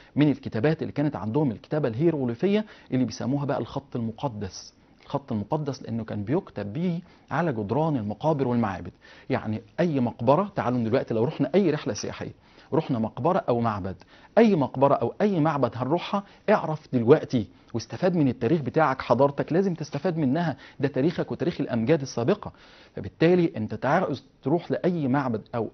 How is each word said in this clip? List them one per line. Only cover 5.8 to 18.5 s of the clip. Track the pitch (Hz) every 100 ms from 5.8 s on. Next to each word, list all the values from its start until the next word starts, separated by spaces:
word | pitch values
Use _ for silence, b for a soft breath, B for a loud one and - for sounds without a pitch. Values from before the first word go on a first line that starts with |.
لأنه | - 113
كان | 110 104
بيكتب | 101 160 - - 101
بيه | 117 180 170 - b b
على | 135 170
جدران | 110 98 123 160 143
المقابر | 104 104 151 151 131
والمعابد. | 120 113 90 87 - B B B
يعني | 123 107 107 - -
أي | 175 139
مقبرة، | 120 - 120 147 202 -
تعالوا | 110 127
دلوقتي | 110 123 -
لو | 113
رحنا | 127 - 139
أي | 190 185
رحلة | 151 -
سياحية، | 214 - - 104 - b b b
رحنا | 147 156 123
مقبرة | 110 - 139 185
أو | - 120
معبد، | 117 104 95 92 - b b -
أي | 226 185
مقبرة | 127 131 135
أو | 135 120 -
أي | 208 185
معبد | 151 147 120
هنروحها، | 117 127 170 - 202 - b -
اعرف | 180 160 151 -
دلوقتي | 127 113 151 - 127 98 b b
واستفاد | 117 - 117 185 175
من | 139
التاريخ | 117 113